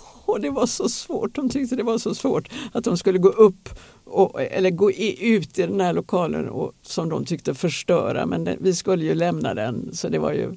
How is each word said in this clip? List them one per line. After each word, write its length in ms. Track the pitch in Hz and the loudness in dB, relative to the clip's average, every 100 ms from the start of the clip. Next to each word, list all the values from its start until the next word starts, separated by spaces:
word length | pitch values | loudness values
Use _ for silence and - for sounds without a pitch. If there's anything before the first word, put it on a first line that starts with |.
| - - - | -10 -10 -4
och 160 | 415 | -2
det 80 | 285 | -2
var 160 | 277 240 | 0 0
så 240 | - 233 | 0 -4
svårt. 460 | - - 294 233 - | -4 -6 -4 -4 -2
De 140 | 262 | -2
tyckte 260 | 294 254 254 | -2 -2 -2
det 80 | |
var 140 | 233 226 | 0 0
så 180 | - 214 | -2 -2
svårt 340 | 269 156 - 247 233 | 0 -2 -4 -12 -8
att 120 | - | -4
de 140 | - 175 | -2 0
skulle 220 | 196 185 | 2 6
gå 100 | 190 | 6
upp 400 | 214 214 190 - - - - - | 8 6 6 -14 -18 -20 -20 -4
och, 360 | - 185 - | 2 2 2
eller 280 | 131 - 185 | -2 2 2
gå 200 | 170 202 | 4 2
i, 360 | 156 214 - 220 | 2 -2 0 2
ut 260 | 214 151 - | 2 2 -2
i 20 | |
den 200 | 175 202 | -2 0
här 120 | 180 | 0
lokalen 560 | 165 - 185 160 151 - | 0 0 0 0 -2 -4
och, 220 | - - - | -4 -6 -8
som 280 | - - 165 | -8 -4 -2
de 160 | 156 143 | -2 -2
tyckte 280 | 170 - | -4 -4
förstöra. 720 | 139 170 - - 170 98 - 165 | -2 -2 -2 2 2 2 0 -2
Men 180 | 170 | -2
det, 140 | 165 - | -4 -2
vi 160 | 185 175 | 0 0
skulle 300 | - 180 156 | 0 0 0
ju 80 | 160 | 0
lämna 380 | 175 160 - | 0 -2 -4
den. 360 | 95 113 110 - | -4 -4 -6 -8
Så 160 | 165 - | -8 -4
det 100 | 156 | -2
var 120 | 156 | -2
ju, 100 | 147 - | -2 -4